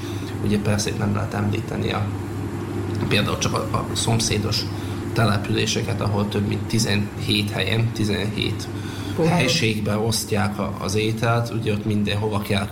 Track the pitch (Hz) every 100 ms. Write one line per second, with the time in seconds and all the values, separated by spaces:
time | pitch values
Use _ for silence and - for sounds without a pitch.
0 | - - - - 101 104 104 104 - 113
1 | 104 101 104 104 101 101 - - - -
2 | 104 - - - - - - - - -
3 | - 101 - - - 92 - - - -
4 | - 113 - 107 101 104 - - - -
5 | - - 110 98 101 113 110 - 117 113
6 | 107 101 104 104 101 104 - 110 104 104
7 | 104 - - 107 104 98 95 110 113 -
8 | 104 92 104 104 - - - - - -
9 | - - 165 170 - - 110 107 104 104
10 | 113 110 - 101 101 104 98 101 92 104
11 | 110 110 117 117 117 117 107 104 107 104
12 | 104 104 107 98 101 101 101